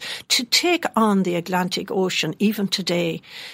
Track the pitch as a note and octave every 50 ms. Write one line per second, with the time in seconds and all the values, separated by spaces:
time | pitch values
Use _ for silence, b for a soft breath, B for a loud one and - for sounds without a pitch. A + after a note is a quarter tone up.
0 | B B B B B B - - B3 - - - - F4 E4+ E4+ - - - A3
1 | A3 G#3+ G3+ F#3+ F#3 F3+ F3 E3+ F3 - F3+ F3+ F3+ F3+ - - F#3+ - - F#3+
2 | F#3 F3+ - - - D#3+ - - G3 A3 G#3+ - G3 F#3 - - F3 - F3 F3
3 | E3+ E3 D#3+ E3 B B B B B B